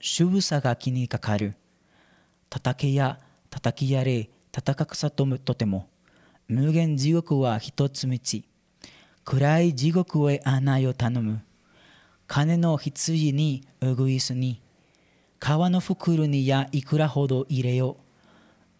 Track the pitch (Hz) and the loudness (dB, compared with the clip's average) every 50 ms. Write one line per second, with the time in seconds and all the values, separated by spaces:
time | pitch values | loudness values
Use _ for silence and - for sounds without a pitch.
0 | - - - - 170 180 185 196 185 - 156 143 - 127 117 - - 131 127 127 | -8 -4 0 0 2 2 2 0 0 0 0 0 0 0 -2 -2 -2 -4 -2 -2
1 | 123 - - - - 107 104 101 107 101 - - _ _ _ _ _ _ _ _ | -2 -4 -4 -4 -2 -2 -2 0 -2 -4 -6 -10 _ _ _ _ _ _ _ _
2 | _ _ _ _ _ _ _ _ _ _ - - - 123 127 - 147 139 135 139 | _ _ _ _ _ _ _ _ _ _ -10 -4 -4 -4 -2 -2 0 0 2 2
3 | 131 131 - - - _ _ _ _ _ - - - 120 - - 139 131 139 131 | 0 0 -2 -6 -14 _ _ _ _ _ -8 -4 -4 -2 -2 -2 0 0 0 0
4 | 127 131 123 113 107 - _ _ _ _ - 127 - - - - - - - - | 0 0 0 -2 -4 -6 _ _ _ _ -12 -6 -4 -2 -2 -2 -4 -6 -4 -4
5 | 156 147 - - 139 135 127 123 - 131 120 - 117 101 95 95 - - _ _ | -6 -4 -2 0 0 0 -2 -2 -4 -4 -4 -2 -2 -2 -2 -2 -6 -10 _ _
6 | _ _ _ _ _ _ _ _ _ - 113 131 143 156 156 170 165 156 151 131 | _ _ _ _ _ _ _ _ _ -4 -2 0 2 2 2 2 2 0 0 0
7 | 135 156 165 170 165 - 147 135 131 120 110 107 - - - - 139 135 - - | 0 2 0 0 0 0 0 2 2 0 0 -2 -6 -4 -2 -2 -2 -2 -2 -4
8 | 135 127 127 117 - - 117 101 - _ _ _ _ _ _ _ - - - - | -4 -4 -4 -4 -4 -6 -6 -6 -8 _ _ _ _ _ _ _ -20 -20 -20 -20
9 | - _ _ _ - - 131 131 139 147 156 165 175 170 143 123 139 165 165 185 | -20 _ _ _ -6 -2 0 2 4 4 4 4 4 2 2 2 0 2 2 2
10 | 175 - - 151 147 143 143 143 - 131 135 131 135 139 131 135 131 127 123 - | 0 0 0 2 2 2 2 0 0 0 0 2 2 2 2 2 2 0 0 0
11 | 120 117 123 120 113 107 110 107 - _ _ _ _ _ _ _ - - - - | -2 -2 0 0 -2 -2 -4 -6 -8 _ _ _ _ _ _ _ -20 -20 -20 -20
12 | _ _ _ _ _ - - 143 151 160 170 170 170 165 151 - - 147 - - | _ _ _ _ _ -4 -2 0 2 2 2 2 2 2 2 0 -2 -4 -4 -4
13 | - 165 165 160 156 147 135 147 156 151 135 127 - - _ _ 131 131 127 123 | -2 0 0 2 2 2 2 2 0 0 -2 -4 -8 -14 _ _ -2 -2 0 0
14 | 131 135 131 131 - - 127 127 127 127 117 - - _ _ _ _ _ _ _ | 0 0 0 0 -2 -2 -2 -2 -2 -2 -4 -6 -12 _ _ _ _ _ _ _
15 | _ _ _ _ _ _ _ - - 139 151 156 180 180 180 185 - - 185 - | _ _ _ _ _ _ _ -6 -2 0 2 2 2 2 2 0 0 -2 -4 -2
16 | - 175 165 156 156 147 143 139 131 135 135 135 135 - - 139 - - 151 151 | 0 2 2 2 2 2 0 2 2 2 2 0 0 -2 -4 -4 -2 0 0 2
17 | 156 143 - 143 143 131 131 127 139 - 139 131 123 123 123 127 127 131 - - | 2 2 0 0 0 0 0 -2 -2 -2 -2 -2 0 0 0 0 0 -2 -4 -8
18 | _ _ _ _ _ _ _ _ _ _ _ _ _ _ _ | _ _ _ _ _ _ _ _ _ _ _ _ _ _ _